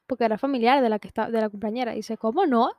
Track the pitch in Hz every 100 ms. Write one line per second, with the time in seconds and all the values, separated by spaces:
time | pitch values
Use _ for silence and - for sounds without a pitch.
0 | - 247 226 214 277 254 233 277 233 214
1 | 190 - 220 226 214 202 214 240 233 214
2 | 208 220 226 302 349 233 294